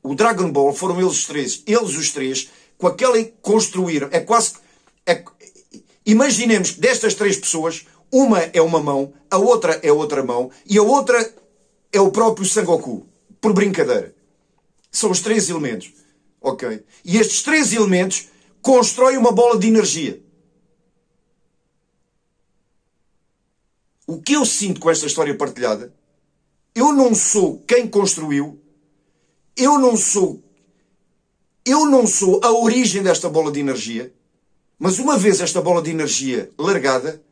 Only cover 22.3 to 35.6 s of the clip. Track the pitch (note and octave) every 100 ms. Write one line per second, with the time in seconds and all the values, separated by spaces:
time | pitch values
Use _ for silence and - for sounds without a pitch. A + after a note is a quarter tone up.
22.3 | _ _ _ _ _ _ _ _ _ _
23.3 | _ _ _ _ _ _ _ - D#3+ -
24.3 | D4 B3 - G3+ E3+ E3 D#3+ D3 E3 D3
25.3 | C#3 C3+ B2 A#2+ G#2+ B2 _ _ _ _
26.3 | _ _ _ _ A3+ C#4+ C#4+ B3+ A3 -
27.3 | G#3 E3+ - - A#3+ A3+ G3+ G3 - D#3
28.3 | C#3 D3 - _ _ _ _ _ _ _
29.3 | _ _ - C4 D4 B3+ A3+ - G#3 F#3
30.3 | - _ _ _ _ _ _ _ _ _
31.3 | _ _ _ B3 D4 D4+ C4+ A3 - F#3
32.3 | F#3 A#3 A#3 A3+ B3+ A3+ G3 F#3+ E3 F3
33.3 | D#3 D#3 C#3 C#3 A#2+ G#2+ A#2 B2+ _ _
34.3 | _ _ _ _ _ F3 F3+ C4+ C4+ G3+
35.3 | F#3 F3 F3+